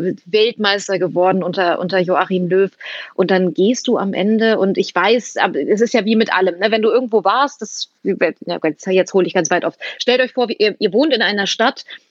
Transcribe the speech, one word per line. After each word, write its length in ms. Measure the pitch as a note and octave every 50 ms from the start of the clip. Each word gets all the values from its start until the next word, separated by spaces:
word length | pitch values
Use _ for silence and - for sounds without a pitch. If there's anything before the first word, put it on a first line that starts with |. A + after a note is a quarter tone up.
| D#3+ F#3 - - _
Weltmeister 720 | F3 E3+ G#3+ G#3+ A#3+ A3+ - G#3 G3+ G3 G3+ G3 - G3 F3
geworden 440 | F3+ F3 - E3+ F3+ F#3 F#3+ F#3+ E3+
unter, 360 | F3 F3 G3 F#3 F3 E3 -
unter 200 | F3+ F3 F#3+ F#3+
Joachim 500 | F3+ E3 F3+ C#3+ F#3 - F#3+ F#3 F3+ E3+
Löw. 240 | F3 F#3+ G3 F#3 _ _ - - - - - - -
Und 160 | - F#3+ E3
dann 240 | F#3+ F#3 F#3 F3 -
gehst 320 | - F#3 G#3 B3+ B3 -
du 120 | - A#3 D#3
am 160 | G3 G3 F#3+
Ende 440 | - F#3 G#3 A3 A3 A3 A3+ A3 -
und 200 | F#3+ G3 F#3+ -
ich 160 | G3 - -
weiß, 420 | F3+ F3 G#3 A#3 B3 - - -
aber 240 | - - G3 D#3 D3+
es 200 | D3 - G#3 G3+
ist 140 | A#3 A#3 -
ja 100 | A#3 G3
wie 120 | G#3+ A#3
mit 160 | A3 A3+ - -
allem, 260 | F#3 F#3+ F#3+ E3+ F3
ne? 120 | G3 A3
Wenn 120 | G#3+ A3 G#3+
du 80 | A3+
irgendwo 320 | - B3 C4 A#3 G#3+ G#3+ D#3+
warst, 380 | F#3+ G#3 B3+ C#4 - - - A3
das, 280 | - - - - - _ _ - F#3+ F#3+ - - E3 D#3 - -
na 120 | - E3+ D#3+
Gott, 160 | - D#3+ D#3 - -
jetzt 260 | G3 F#3 F#3 F3 - -
hole 120 | G3 F3+
ich 80 | E3+ -
ganz 160 | F#3+ E3+ -
weit 140 | F3+ F3 -
auf. 120 | E3 - - - - - -
Stellt 220 | - - B3 B3+
euch 120 | C4 B3 -
vor, 160 | C4 A#3+ G#3+
wie, 80 | A3+ -
ihr, 160 | G#3 G#3+ - -
ihr 140 | G#3+ G3+ E3+
wohnt 200 | A3 C#4+ D#4+ C4+
in 100 | A3 A3+
einer 240 | F3+ G3+ G#3 G3
Stadt, 380 | F3+ - - E3+ E3 E3 - - - - - _ _